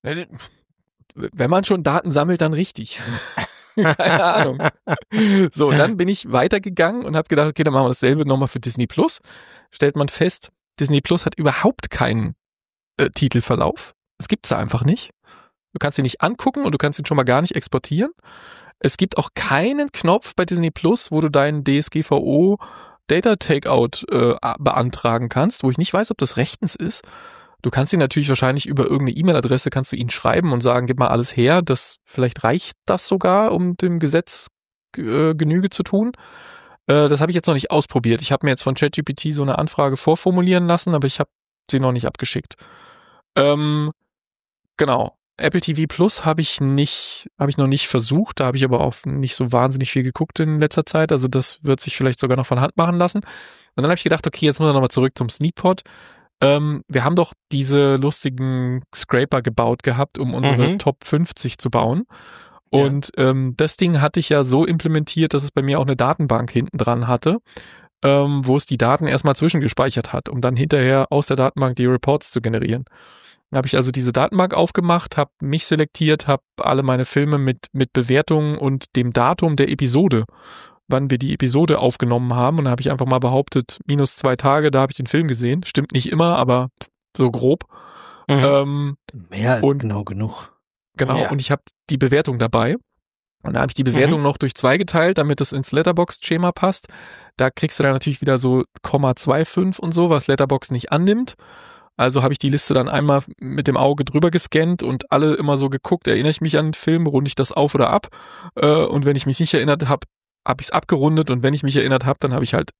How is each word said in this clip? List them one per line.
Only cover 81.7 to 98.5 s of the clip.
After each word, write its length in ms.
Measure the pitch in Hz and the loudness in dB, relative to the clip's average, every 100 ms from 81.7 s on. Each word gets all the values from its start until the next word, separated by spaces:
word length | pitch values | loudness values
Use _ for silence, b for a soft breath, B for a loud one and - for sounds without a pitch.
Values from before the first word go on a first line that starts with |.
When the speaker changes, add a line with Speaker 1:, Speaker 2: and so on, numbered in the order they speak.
| 147 | 2
Speaker 1:
aufgenommen 540 | 127 - 120 120 123 | 2 0 -2 0 0
haben. 240 | 123 123 160 | 0 0 2
Und 80 | |
dann 60 | 139 | 0
habe 100 | 123 | 0
ich 100 | 139 | -2
einfach 140 | 135 | -2
mal 140 | 131 127 | 0 2
behauptet, 600 | 123 131 143 135 123 - - | 2 0 0 -2 -4 -12 -4
minus 300 | 143 139 - | 0 0 0
zwei 200 | 135 127 | -2 0
Tage, 340 | 143 147 151 | 2 2 2
da 100 | 135 | 2
habe 120 | 135 | 0
ich 40 | - | -4
den 80 | |
Film 240 | 123 151 160 | -2 0 0
gesehen. 360 | 120 120 151 | -2 -2 -2
Stimmt 280 | 180 - 143 | -2 -4 0
nicht 180 | 131 123 | -2 -2
immer, 280 | 156 170 165 | 2 2 2
aber 320 | 127 123 127 _ - _ _ | 2 2 0 _ -20 _ _
so 160 | - 127 | -2 0
grob. 340 | 113 131 160 - B B B B B B | 2 0 0 -4 B B B B B B
Speaker 2:
Mhm. 120 | 139 | 2
Speaker 1:
Ähm, 540 | 135 139 139 143 143 139 - 123 85 | 4 2 0 -4 -4 -8 -16 -20 -14
Speaker 3:
Mehr 280 | 101 117 127 | -4 0 2
als 60 | |
Speaker 1:
und 160 | 139 139 | 2 0
Speaker 3:
genau 240 | 113 101 | -2 -4
genug. 460 | 101 98 110 - - _ _ _ _ - | -6 -6 -6 -8 -20 _ _ _ _ -4
Speaker 1:
Genau, 220 | 131 139 | -2 0
Speaker 2:
Ja. 120 | 101 | -2
Speaker 1:
und 120 | 143 | -4
ich 80 | 131 | -2
habe 100 | 143 - _ - | -4 -4 _ -6
die 80 | 139 | -2
Bewertung 400 | 135 143 160 120 | 2 2 0 -2
dabei. 380 | 113 117 117 226 _ _ _ _ _ _ | 0 0 0 -2 _ _ _ _ _ _
Und 100 | - | -6
da 80 | 123 | -4
habe 100 | 131 | -2
ich 40 | |
die 100 | - | -2
Bewertung 360 | 131 120 139 160 | 0 2 2 2
Speaker 2:
Mhm. 40 | |
Speaker 1:
noch 140 | 143 139 | -2 -2
durch 160 | 135 | -4
zwei 240 | - 127 151 | 0 2 2
geteilt, 400 | 190 170 170 190 | 0 2 2 2
damit 240 | 147 143 | 0 0
das 100 | 135 | -2
ins 200 | 139 131 | -4 -2
Letterboxd-Schema 800 | 143 165 170 175 - - 165 175 | 0 2 2 -2 -4 -4 -2 -2
passt. 360 | - 185 190 - B B B B - | 0 -2 -2 -10 B B B B -2
Da 140 | 131 | -2
kriegst 280 | - 156 - | 0 -4 0
du 40 | |
dann 100 | 143 | 0
natürlich 300 | 131 - 135 | 2 -2 -2
wieder 160 | 139 131 | 0 2
so 260 | 131 | 2